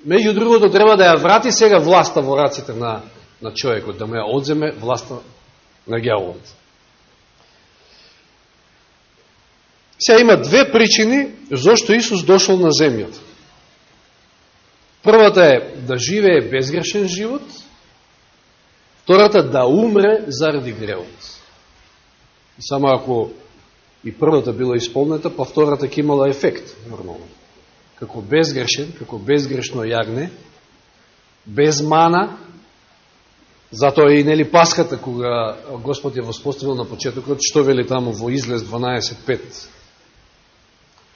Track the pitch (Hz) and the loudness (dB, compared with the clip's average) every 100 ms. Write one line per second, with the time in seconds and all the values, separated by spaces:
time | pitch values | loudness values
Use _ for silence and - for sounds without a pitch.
0 | - 190 214 202 233 226 208 202 214 202 | 0 0 2 0 2 4 4 4 4 6
1 | 175 156 170 214 240 - 220 185 151 180 | 6 4 4 2 2 2 4 4 4 2
2 | 160 156 135 139 139 - - 117 117 107 | 2 -2 -2 0 0 -4 -12 -8 -8 -8
3 | - - _ _ 113 - 131 107 104 95 | -14 -20 _ _ -14 -6 -4 -4 -6 -10
4 | 110 113 107 139 139 151 139 101 117 123 | -8 -8 -4 -4 -4 -4 -4 -6 -6 -6
5 | - 120 - _ _ _ _ _ - 117 | -8 -18 -18 _ _ _ _ _ -8 -6
6 | 117 104 90 87 - _ _ _ _ _ | -2 -4 -4 -14 -20 _ _ _ _ _
7 | _ _ _ _ _ _ _ _ _ _ | _ _ _ _ _ _ _ _ _ _
8 | _ _ _ _ _ _ _ _ _ _ | _ _ _ _ _ _ _ _ _ _
9 | _ _ _ _ _ _ _ _ _ - | _ _ _ _ _ _ _ _ _ -6
10 | - 226 240 165 127 233 269 226 220 - | 4 6 6 4 4 2 4 2 2 2
11 | 220 277 269 - - 131 160 226 - 226 | 0 0 -4 -12 -10 0 2 2 2 0
12 | 226 190 156 190 185 185 165 143 151 113 | 0 -2 2 4 4 2 2 2 0 0
13 | 92 - - - _ _ _ _ _ _ | -8 -14 -20 -20 _ _ _ _ _ _
14 | _ _ _ _ _ _ _ _ _ _ | _ _ _ _ _ _ _ _ _ _
15 | 214 226 202 185 160 123 - - 123 123 | 4 6 6 6 6 4 -2 -14 -8 -6
16 | 123 208 196 160 101 131 135 170 - 208 | -4 0 4 2 0 -4 -4 -6 -4 -4
17 | 190 180 220 277 - - - _ _ _ | -4 -4 -6 -8 -12 -20 -20 _ _ _
18 | _ _ _ _ _ _ _ _ _ _ | _ _ _ _ _ _ _ _ _ _
19 | - 190 208 208 135 135 123 175 226 202 | 2 4 6 4 2 0 2 2 2 2
20 | 202 220 185 131 156 147 123 110 104 92 | 2 0 -4 -4 -4 -4 -8 -10 -10 -10
21 | 90 - - - _ _ _ _ _ _ | -12 -20 -20 -20 _ _ _ _ _ _
22 | _ _ _ _ _ - - 139 139 127 | _ _ _ _ _ -20 -8 -2 0 0
23 | 131 120 95 - - _ _ _ _ _ | -2 -4 -4 -10 -20 _ _ _ _ _
24 | 113 - 156 147 120 110 127 120 - 135 | -16 -2 0 0 -2 -4 -2 -2 -4 -4
25 | 147 156 170 - 127 160 147 139 135 151 | -4 -4 -8 -8 -6 0 0 0 -4 -4
26 | 147 143 139 135 175 - - - 117 104 | -2 0 0 0 -4 -4 -16 -20 -18 -16
27 | 90 87 87 - _ _ _ _ _ - | -16 -16 -20 -20 _ _ _ _ _ -18
28 | 117 117 101 156 156 131 113 - 160 - | -14 -14 -2 0 0 -2 -6 -6 -8 -14
29 | - 110 104 147 131 127 - 127 110 117 | -16 -10 -2 0 0 -6 -8 -8 -4 -4
30 | 110 120 180 - - _ _ _ _ _ | -4 -6 -10 -14 -20 _ _ _ _ _
31 | _ _ _ _ 110 107 151 143 151 156 | _ _ _ _ -10 0 0 0 0 2
32 | 165 175 202 - - - _ _ _ _ | 2 2 -2 -10 -20 -20 _ _ _ _
33 | _ _ _ _ _ _ _ 110 139 147 | _ _ _ _ _ _ _ -2 0 4
34 | 143 147 143 156 151 170 165 180 151 123 | 6 6 4 0 2 4 4 2 -2 -4
35 | 131 120 123 120 110 - - 120 123 135 | -8 -6 -4 -2 -4 -8 -16 -12 -8 -6
36 | 143 120 117 - 143 131 139 123 107 101 | -6 -8 -10 -8 -8 -8 -6 -6 -8 -10
37 | 135 123 123 139 - 151 135 127 123 131 | -10 -8 -8 -4 0 0 2 0 0 -4
38 | 120 104 117 139 120 117 98 117 123 123 | -4 -6 -6 -6 -4 -6 -6 -6 -4 -6
39 | - - - 117 - - - _ _ _ | -8 -10 -6 -6 -8 -20 -20 _ _ _
40 | _ _ _ _ _ _ _ _ _ _ | _ _ _ _ _ _ _ _ _ _
41 | _ | _